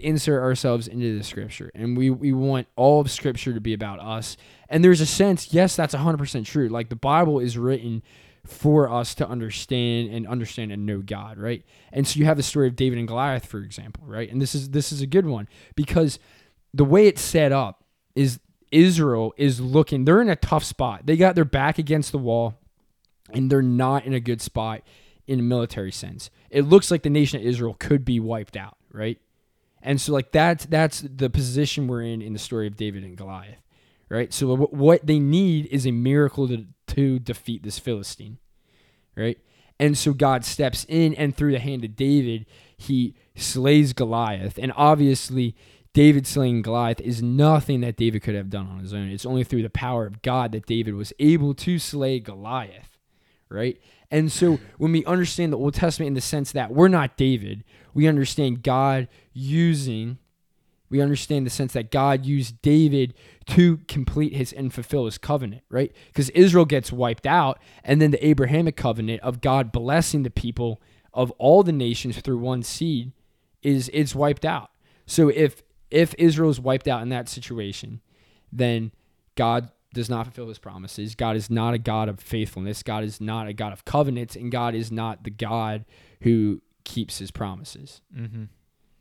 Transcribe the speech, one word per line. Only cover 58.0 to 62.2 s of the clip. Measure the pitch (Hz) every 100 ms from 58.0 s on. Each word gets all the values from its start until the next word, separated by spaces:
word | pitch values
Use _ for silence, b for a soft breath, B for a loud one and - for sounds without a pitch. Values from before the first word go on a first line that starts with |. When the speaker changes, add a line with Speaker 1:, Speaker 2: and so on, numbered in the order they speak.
| 156
Speaker 1:
understand | 147 135 - 135 120
God | 135 127 135 131 123 b b
using, | 127 135 160 170 151 131 110 113 127 _ _ _ _ _ _ -
we | 139
understand | 143 143 - 147
the | 127
sense | - 131
that | 127 110
God | 139 139 135